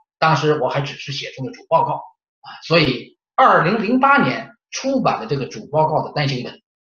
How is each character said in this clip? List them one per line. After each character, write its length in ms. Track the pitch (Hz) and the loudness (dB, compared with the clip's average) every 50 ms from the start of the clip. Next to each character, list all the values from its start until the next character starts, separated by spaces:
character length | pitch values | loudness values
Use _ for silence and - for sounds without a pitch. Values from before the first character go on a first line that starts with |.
| _ _ _ - | _ _ _ 0
当 180 | 160 160 151 | 2 2 2
时 240 | 139 156 151 151 - | 2 2 0 0 0
我 80 | - 127 | 0 -2
还 120 | 139 143 | -2 -2
只 140 | 139 - - | -4 -6 -8
是 160 | - - 143 139 | -12 -12 -10 -10
写 200 | - - 131 - | -10 -10 -12 -12
出 120 | - 131 | -10 -12
了 60 | 120 - | -12 -12
主 140 | - - - | -12 -6 0
报 160 | 160 160 156 | 0 2 2
告， 100 | 147 147 | 2 -2
啊， 540 | - - - _ _ _ _ _ _ _ - - - - | -4 -8 -14 _ _ _ _ _ _ _ -20 -20 -14 -4
所 160 | - 156 170 | 0 2 2
以 400 | 151 - - - - - _ _ _ _ _ | 2 2 0 -4 -6 -14 _ _ _ _ _
二 300 | - 269 226 196 170 151 | 4 4 6 6 4 4
零 180 | 165 220 226 196 | 2 0 0 0
零 160 | 208 254 262 | 0 2 4
八 240 | 262 277 285 269 180 | 4 4 4 4 4
年 300 | 131 - - - - - _ _ _ | 2 -2 -4 -8 -14 -18 _ _ _
出 320 | - - - 269 277 247 - | -12 -8 -4 -2 -2 0 0
版 180 | 131 - - | 0 0 -2
的 60 | 110 | -2
这 100 | 107 147 | -4 -4
个 100 | 139 123 | -4 -6
主 200 | - - 110 - | -6 -10 -14 -12
报 200 | - 143 156 156 | -4 0 0 2
告 180 | 151 156 135 113 | 2 2 0 -2
的 60 | - - | -2 -4
单 160 | 147 147 135 | -4 -2 -2
行 160 | 131 120 113 | -2 -4 -6
本， 180 | 113 - - _ _ _ _ _ _ | -8 -12 -16 _ _ _ _ _ _